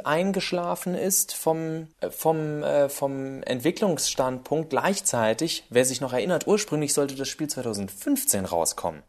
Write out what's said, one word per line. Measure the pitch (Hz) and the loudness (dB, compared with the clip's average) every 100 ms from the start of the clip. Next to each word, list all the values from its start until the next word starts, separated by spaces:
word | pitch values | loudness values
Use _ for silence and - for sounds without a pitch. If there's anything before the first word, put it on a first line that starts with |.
| 143 | 0
eingeschlafen | 156 196 190 - 180 175 175 180 180 | 2 2 0 0 -2 -2 -2 -2 -2
ist | 185 190 - | 0 0 -2
vom, | - 160 160 160 160 160 - | -2 0 0 0 -4 -8 -6
äh, | - | -6
vom, | - 160 160 151 151 | 0 2 2 0 -2
äh, | 147 143 139 | 2 4 2
vom | - 139 135 135 135 | 0 -4 -2 -6 -8
Entwicklungsstandpunkt. | - 123 147 - 202 147 - - 131 127 - 147 156 | -4 0 0 2 0 2 0 0 0 0 -2 -2 0
Gleichzeitig, | 127 160 196 - 120 110 113 160 - - | 0 2 0 0 2 2 2 0 -4 2
wer | 120 | 2
sich | 127 127 | 4 0
noch | 131 | -2
erinnert, | 127 180 160 - | -2 0 0 2
ursprünglich | 202 - 151 147 | 2 2 -2 2
sollte | - 143 135 | 2 0 -2
das | 131 | -6
Spiel | - 151 | -4 -6
zweitausendfünfzehn | - 120 104 95 - 285 269 - 101 92 | -4 -4 -2 -4 -4 0 0 2 0 2
rauskommen. | 85 80 - 87 76 | 0 0 -2 -6 -6